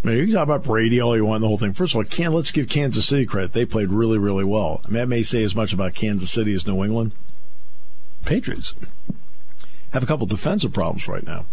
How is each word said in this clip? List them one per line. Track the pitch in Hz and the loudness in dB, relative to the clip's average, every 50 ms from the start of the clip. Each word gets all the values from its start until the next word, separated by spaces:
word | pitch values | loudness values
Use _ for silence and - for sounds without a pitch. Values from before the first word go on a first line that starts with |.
| - | 0
I | |
mean, | - 113 | 0 0
you | 120 160 | 0 0
can | 214 220 | 0 0
talk | 180 151 | 0 0
about | 143 151 139 - | 0 -2 -2 -2
Brady | - 110 110 113 117 120 123 | -2 0 0 2 2 2 2
all | 120 117 117 | 2 0 0
you | 113 107 | 0 0
want, | 107 110 110 | 0 0 0
the | 110 | 0
whole | 110 107 | 0 0
thing. | 101 113 101 95 | 0 0 -2 0
First | - 180 170 - | -2 -2 -2 -2
of | |
all, | 113 104 | -2 -2
can, | - - - 170 170 | 0 -2 0 0 0
let's | 156 170 151 - | 0 0 -2 0
give | - 151 131 104 | -2 -2 -2 -2
Kansas | - 143 143 135 107 110 - | -2 -2 -2 0 0 0 0
City | - 139 143 127 | 0 0 0 0
credit. | - - 98 95 87 | 0 -2 -2 0 0
They | - 113 120 | 0 0 0
played | 113 - 110 104 92 | 0 -2 -2 0 0
really, | 98 107 113 113 113 | 0 0 0 0 0
really | 107 101 101 98 98 98 | 0 0 0 0 0 0
well. | 98 104 107 98 78 78 - - | 0 0 0 -2 -2 -2 -2 0
I | |
mean, | - 104 | 0 0
that | 117 123 127 | 0 -2 -2
may | 123 117 110 | -2 0 0
say | - - 117 110 | 0 0 0 0
as | 101 95 | 0 0
much | 110 110 101 101 | -2 -2 0 -2
about | 90 98 90 - | -2 0 0 0
Kansas | - 110 107 104 98 90 92 | 0 0 0 0 0 0 0
City | - 113 110 107 101 | 0 0 0 0 0
as | 92 - | 0 0
New | 104 95 95 98 | -2 -2 0 0
England. | 104 110 117 117 110 - - - - - - - - - - - - - - - - - - - - - - - | 0 0 -2 -2 -2 -2 0 0 0 2 2 2 2 2 2 2 2 2 2 2 2 2 2 2 2 2 2 2
Patriots | - 143 131 127 127 - - - - - - - - - - - - - - - - - - - - - - - - - - - - | 0 0 -2 -2 -2 -2 -2 0 0 0 0 0 2 2 2 0 0 0 0 0 0 2 2 2 2 2 2 2 2 2 2 2 0
have | - 131 127 | 0 0 0
a | |
couple | - 156 139 113 | -2 -2 -2 -2
defensive | 92 98 - - 151 190 208 160 - | -2 -2 -2 -2 -2 0 0 0 0
problems | - - 85 82 82 - - - | 0 0 0 0 0 0 0 0
right | - - - | 0 0 0
now. | - - 82 - - | 0 2 2 2 2